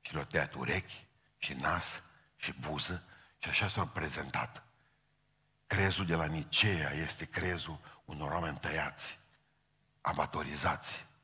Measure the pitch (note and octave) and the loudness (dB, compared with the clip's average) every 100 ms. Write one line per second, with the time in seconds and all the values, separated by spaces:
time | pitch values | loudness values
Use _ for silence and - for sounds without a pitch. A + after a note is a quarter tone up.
0 | - D#2 C#2+ - C#2+ C2 B1 - - - | -6 -6 0 0 0 -2 0 0 -2 -14
1 | - _ _ _ - - D2+ F2 - - | -18 _ _ _ -6 -2 0 2 2 -2
2 | - - - _ - - A#2+ D2+ D2 F2+ | -6 -20 -20 _ -6 -4 -4 -2 0 -2
3 | - - - _ - D#2+ G#2 - E2+ - | -8 -20 -20 _ 0 2 2 2 0 0
4 | D#2 D2 C#2 C2 - - - _ _ _ | -2 -2 -2 -2 -4 -8 -18 _ _ _
5 | _ _ _ _ _ _ _ F#2+ G2 F#2 | _ _ _ _ _ _ _ 4 4 4
6 | F#2 E2 D#2+ D#2+ - - G#2 F#2 C#2+ C#2+ | 2 2 2 0 2 4 6 4 2 0
7 | D#2+ - D#2+ - F#2 F2 D#2+ D2+ - - | -2 -4 -4 -2 0 0 -4 -8 -12 -20
8 | - D2 D2 E2 E2 D2 - D#2 D2 - | -12 -6 0 0 0 -2 -2 0 -2 -2
9 | - - - - _ _ _ _ _ _ | -4 -4 -14 -20 _ _ _ _ _ _
10 | - - D2+ - C#2+ D2 - D2+ - - | -2 0 0 0 -4 0 2 2 0 -4
11 | - - | -8 -20